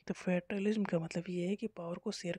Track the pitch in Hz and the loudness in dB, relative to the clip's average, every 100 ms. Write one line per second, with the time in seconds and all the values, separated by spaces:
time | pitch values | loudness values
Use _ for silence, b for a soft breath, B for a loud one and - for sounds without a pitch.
0 | - 175 - 180 - 202 202 214 196 170 | -6 -4 2 2 2 0 2 4 4 2
1 | 165 180 175 180 175 208 220 - 170 180 | 2 -4 -2 -2 0 0 -2 -6 -6 -4
2 | 214 - 180 | -4 -4 -4